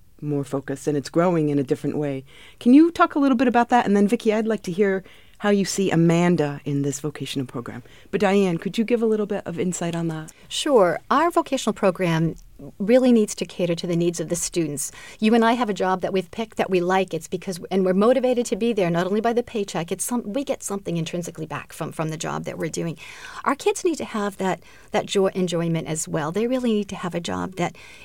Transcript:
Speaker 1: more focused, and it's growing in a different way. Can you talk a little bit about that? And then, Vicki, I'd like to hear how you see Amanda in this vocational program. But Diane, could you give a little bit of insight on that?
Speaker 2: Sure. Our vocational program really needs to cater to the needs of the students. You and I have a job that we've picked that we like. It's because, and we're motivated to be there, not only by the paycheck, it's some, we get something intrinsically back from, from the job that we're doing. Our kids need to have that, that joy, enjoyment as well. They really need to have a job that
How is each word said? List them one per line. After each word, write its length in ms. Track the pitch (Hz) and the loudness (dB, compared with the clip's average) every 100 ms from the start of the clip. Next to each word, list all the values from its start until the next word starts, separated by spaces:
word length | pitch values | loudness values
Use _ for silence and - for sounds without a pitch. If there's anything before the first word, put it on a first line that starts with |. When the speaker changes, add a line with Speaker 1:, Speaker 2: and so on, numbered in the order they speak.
| - - | -20 -12
Speaker 1:
more 220 | 151 143 | -6 -4
focused, 420 | 139 139 - 139 - | -4 -6 -6 -6 -2
and 100 | 151 | -2
it's 140 | 127 | -2
growing 400 | 165 175 170 151 | 0 2 2 2
in 80 | 143 | 0
a 40 | |
different 360 | 135 147 143 - | 0 -2 -2 -4
way. 260 | 147 135 135 - - - | -4 -6 -10 -20 -20 -2
Can 140 | 240 | 6
you 180 | 269 330 | 8 8
talk 240 | - 339 | 4 2
a 40 | 311 | 4
little 180 | 277 247 | 2 4
bit 120 | 254 | 4
about 200 | 240 240 | 4 4
that? 160 | 247 | 2
And 100 | - | 4
then, 140 | 202 202 | 4 4
Vicki, 240 | 233 226 | 2 0
I'd 140 | 208 220 | 0 0
like 160 | 214 | -4
to 100 | - | -4
hear 320 | 175 202 190 190 - - - | 0 2 0 -4 -20 -20 -4
how 120 | 208 | 2
you 160 | 208 190 | 2 2
see 240 | - 196 | 0 2
Amanda 720 | 165 165 170 175 175 147 143 | 4 4 6 4 2 0 -2
in 160 | - 143 | -4 -2
this 200 | 143 135 | -2 -4
vocational 460 | 151 - 139 - 131 | -6 -8 -8 -6 -6
program. 360 | 135 117 107 - - - | -8 -10 -12 -16 -20 -6
But 100 | 196 | 0
Diane, 360 | 196 202 190 165 | 2 4 2 0
could 220 | 190 175 | -4 -2
you 60 | |
give 180 | 220 240 | 0 2
a 40 | 226 | 2
little 200 | 214 208 | 0 -2
bit 160 | 202 | -6
of 140 | - 170 | -6 -4
insight 360 | 185 175 170 | -4 -2 -4
on 140 | 170 165 | -4 -4
that? 240 | 156 160 - - | -6 -12 -18 -10
Speaker 2:
Sure. 500 | - 320 262 180 - - | -6 4 4 4 2 0
Our 200 | 254 339 | 2 2
vocational 440 | 339 294 269 - | 2 0 -2 -2
program 640 | 202 202 180 185 160 160 147 - - 143 - | 0 0 2 0 2 0 -2 -14 -20 -16 -6
really 320 | 202 254 254 | 4 6 6
needs 240 | 233 208 | 6 4
to 100 | - | -2
cater 300 | 180 - 175 | -8 -4 -2
to 120 | 170 180 | -2 -2
the 100 | 170 | 0
needs 240 | 170 170 | 0 0
of 80 | 156 | -4
the 80 | 170 | -4
students. 560 | - 180 156 147 - - - - | -4 -2 -2 -4 -8 -12 -16 -2
You 160 | 214 | 2
and 100 | 233 | 4
I 100 | 226 | 4
have 140 | 240 226 | 2 0
a 60 | |
job 280 | 185 185 185 | 0 0 0
that 100 | 170 | 0
we've 180 | 190 180 | -2 -4
picked 260 | - 220 - | -8 -8 -4
that 140 | 214 | 0
we 100 | 190 | 0
like. 320 | 175 190 185 | 2 0 0
It's 140 | 160 - | -4 -6
because, 320 | 180 - 175 - | -8 -8 -10 -4
and 160 | 190 | 0
we're 80 | 185 | 2
motivated 540 | 185 214 262 254 240 233 | 4 4 4 2 0 0
to 100 | 202 | 0
be 160 | 233 | 0
there, 180 | 214 175 | 0 0
not 180 | 170 185 | 0 0
only 120 | 208 | 0
by 120 | 226 | 0
the 100 | 233 | 0
paycheck, 480 | 233 226 202 175 165 | -2 -4 -4 -4 -6
it's 140 | 190 | -6
some, 180 | - 240 | -4 -4
we 200 | 208 190 | -4 -6
get 180 | 185 - | -4 -6
something 340 | - 202 202 170 | -6 -8 -4 -4
intrinsically 500 | 165 180 170 165 156 | -4 -6 -8 -10 -10
back 260 | 147 - | -10 -12
from, 180 | - 160 | -10 -10
from 200 | - 160 | -6 -6
the 60 | 156 | -6
job 280 | 156 151 | -6 -6
that 120 | 165 175 | -8 -6
we're 140 | 170 | -6
doing. 260 | 180 170 143 - - - - | -6 -6 -8 -14 -18 -18 -8
Our 120 | - 285 | -4 -2
kids 280 | - 415 | -2 0
need 120 | 370 311 | -2 -2
to 80 | |
have 320 | 214 220 202 196 | -4 -4 -4 -2
that, 240 | 190 - - - - | -4 -4 -8 -20 -6
that 120 | 208 - | -4 -2
joy, 240 | 202 190 | 0 0
enjoyment 540 | - 180 175 170 165 - | 0 -2 0 0 -2 -2
as 180 | 156 - | -6 -4
well. 240 | 165 151 | -4 -2
They 160 | 185 233 | -2 0
really 260 | 254 247 | 0 2
need 160 | 214 202 | 0 -2
to 60 | 180 | -6
have 180 | 180 | -6
a 60 | 170 | -6
job 360 | 170 185 180 185 | -4 -4 -4 -4
that 200 | 170 - - - | -4 -6 -20 -12